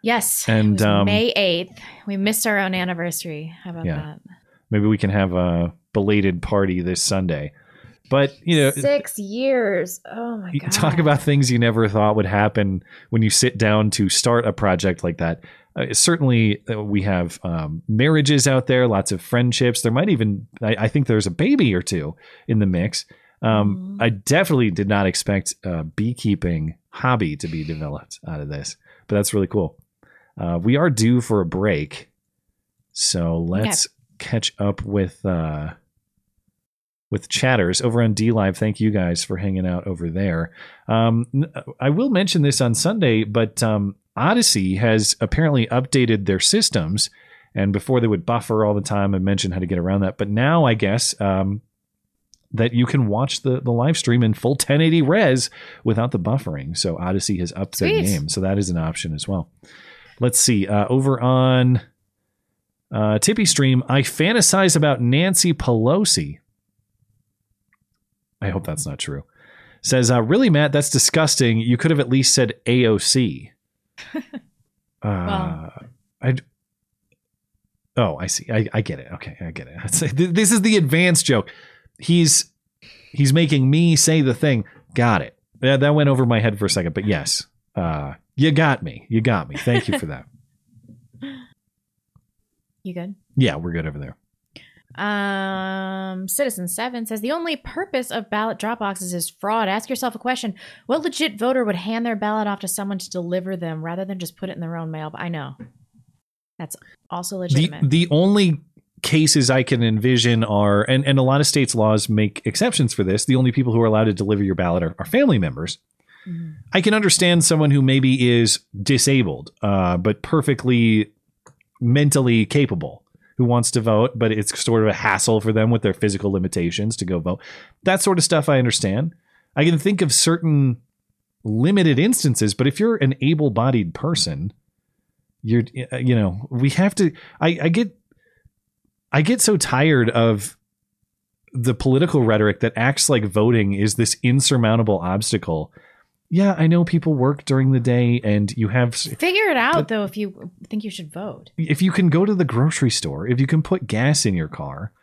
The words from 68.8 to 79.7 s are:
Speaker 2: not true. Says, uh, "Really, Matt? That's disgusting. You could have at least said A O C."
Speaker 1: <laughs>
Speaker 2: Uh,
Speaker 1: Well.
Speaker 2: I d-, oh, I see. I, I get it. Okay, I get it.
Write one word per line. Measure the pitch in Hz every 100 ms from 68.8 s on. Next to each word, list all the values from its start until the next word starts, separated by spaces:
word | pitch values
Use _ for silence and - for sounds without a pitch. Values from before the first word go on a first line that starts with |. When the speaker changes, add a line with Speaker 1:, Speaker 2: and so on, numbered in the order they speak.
Speaker 2:
not | 78 67
true. | - 69 - _ - - - _
Says, | - 131 117
uh, | 123
"Really, | 113 202 254
Matt? | 147 147
That's | 147 143
disgusting. | 135 - 160 156 - 123 113
You | 117 120
could | 160
have | 147
at | 123
least | 135 127
said | - 117 - -
A | 123
O | 117 104
C." | - 135 113 67 - _
Speaker 1:
<laughs> | _ _ _ - - 311 - 277 _ _ _ _ _ _
Speaker 2:
Uh, | 107 95 90
Speaker 1:
Well. | 98 80 80 80 - - _ _ _
Speaker 2:
I | 127
d-, | 127 _ _ _ _ _ _ _ _ _ _ _ _ _ _ _ -
oh, | 107 73
I | 95
see. | - -
I, | 110 104
I | 113
get | 107 71
it. | -
Okay, | 90 - 78
I | 85
get | 78
it. | -